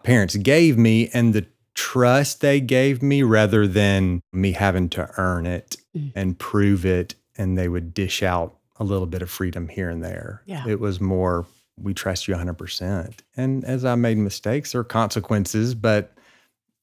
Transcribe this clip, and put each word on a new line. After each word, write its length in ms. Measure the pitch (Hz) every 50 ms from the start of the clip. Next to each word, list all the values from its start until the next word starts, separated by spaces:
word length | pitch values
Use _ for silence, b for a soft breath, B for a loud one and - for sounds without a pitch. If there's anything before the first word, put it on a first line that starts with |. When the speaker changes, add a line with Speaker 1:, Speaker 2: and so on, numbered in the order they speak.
| -
Speaker 1:
parents 320 | 120 117 107 98 87 -
gave 400 | 104 95 131 143 165 170 160 127 113
me 300 | 117 113 110 113 113 -
and 200 | - 123 117 113 104
the 120 | 107 87 _ _ _ _ _ -
trust 680 | - - - - 127 123 120 127 139 147 - - -
they 200 | 151 143 139 143
gave 420 | 131 113 131 127 135 139 135 120
me, 200 | 139 139 139 139
rather 440 | 131 113 110 107 107 101 113 107 104
than 540 | 98 92 104 101 101 98 95 95 90 90 87 - _
me 200 | - 92 95 98
having 360 | 87 - 101 98 90 92 90 87
to 180 | - 92 78 - -
earn 280 | - 92 92 90 87 82
it 300 | 87 90 90 - - - - _ _ -
Speaker 2:
Mm. 160 | 160 147 135 -
Speaker 1:
and 240 | 101 95 92 90 -
prove 460 | - - - 104 101 101 101 90 87
it. 280 | 95 90 90 87 - - _ _ _ _
And 220 | - 98 92 92 92
they 100 | 90 90
would 260 | 90 90 85 85 -
dish 280 | 104 95 90 - -
out 320 | 101 90 87 87 82 85 _ _ _ _ _ -
a 60 | 107
little 220 | 98 101 95 92
bit 160 | 85 92 90
of 80 | 90 87
freedom 380 | - - 95 90 87 90 85 80
here 200 | - 101 92 85
and 120 | 85 82 82
there. 380 | 90 90 - 80 - 104 - _
Speaker 2:
Yeah. 180 | 196 185 143 131
Speaker 1:
It 140 | 113 104 -
was 200 | 110 101 92 92
more, 460 | 98 95 95 92 92 90 87 85 85 - _ _ _ _ _ -
"We 140 | 98 98 92
trust 320 | - - 98 92 - -
you 80 | 101 92
a 40 | 85
hundred 160 | 87 90 82 -
percent." 640 | 90 - - - 87 95 101 87 87 - - - _ _ -
And 280 | 131 127 131 135 131 127
as 200 | 123 131 127 127
I 100 | 127 120
made 240 | 120 120 117 110 107
mistakes, 540 | 104 98 - - - 107 123 147 143 -
there 80 | - 123
were 40 | 117
consequences, 880 | - - 113 113 101 - 110 - - 110 104 92 - - 107 113 123 123
but 360 | 110 104 113 107 107 101 - _ b b b b b b b b _ _ _ _ _